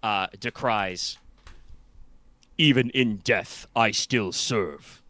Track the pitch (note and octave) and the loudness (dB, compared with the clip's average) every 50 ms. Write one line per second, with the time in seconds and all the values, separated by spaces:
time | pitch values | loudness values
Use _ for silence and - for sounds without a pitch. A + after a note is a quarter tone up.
0 | - A2+ G#2 G2 F#2 F#2 - F#2 G2+ A#2+ - - - B2+ A2+ G#2+ G2 F#2+ F2+ F2 | -2 -2 -2 -2 -2 -4 -8 -8 -8 -8 -8 -4 -2 -2 0 0 -2 -2 -4 -6
1 | - - - - _ - - _ _ - - - - - - - - _ _ - | -8 -10 -10 -12 _ -20 -20 _ _ -20 -20 -20 -20 -20 -20 -20 -20 _ _ -20
2 | - - - - _ - _ _ _ _ - - D#3 D3+ C3+ B2+ B2+ A#2+ - C3 | -20 -20 -20 -20 _ -20 _ _ _ _ 0 4 6 6 6 6 4 0 2 2
3 | B2+ A#2 G#2+ G2 - - A#2+ G2 - - - - - - _ A#2+ A2+ A2 G2+ - | 2 2 0 -2 0 2 2 2 0 -6 -12 -14 -14 -8 _ 2 2 2 2 0
4 | - - - A#2+ G#2 F#2 F2 - - - C3 A2 F#2+ D#2 C#2+ C#2+ - - - - | -2 0 0 0 0 0 -2 -4 -2 0 0 0 -2 -2 -6 -12 -18 -20 -20 -20
5 | _ | _